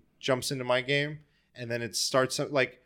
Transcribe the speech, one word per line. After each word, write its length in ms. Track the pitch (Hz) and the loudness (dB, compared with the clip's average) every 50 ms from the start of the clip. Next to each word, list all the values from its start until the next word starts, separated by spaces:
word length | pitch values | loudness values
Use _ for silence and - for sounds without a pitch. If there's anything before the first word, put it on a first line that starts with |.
| - _ _ _ | -18 _ _ _
jumps 320 | - - 131 127 117 - 147 | -2 0 0 0 0 -2 -4
into 100 | 131 123 | -4 0
my 160 | 123 123 127 123 | 2 2 2 2
game, 360 | 131 143 143 147 147 151 147 - _ _ _ _ _ _ | 2 0 0 0 -2 -6 -10 -14 _ _ _ _ _ _
and 120 | 120 123 117 | -12 -8 -6
then 120 | 120 117 117 | -4 -4 -4
it 140 | 110 - | -4 -4
starts 420 | - - - - 131 131 127 - - | -2 -2 2 4 4 4 2 2 -2
up, 140 | 143 107 147 | -4 0 2
like, 300 | 139 127 123 - - _ | 2 2 2 0 -8 _